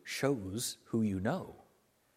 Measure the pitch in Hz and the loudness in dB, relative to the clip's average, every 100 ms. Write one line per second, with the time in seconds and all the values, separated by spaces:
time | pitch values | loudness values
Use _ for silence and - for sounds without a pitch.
0 | - - 135 139 95 101 123 - - 117 | -10 0 2 2 0 -4 -4 -6 -2 2
1 | 107 95 98 180 170 - - _ _ _ | 2 2 0 0 -4 -12 -20 _ _ _
2 | _ | _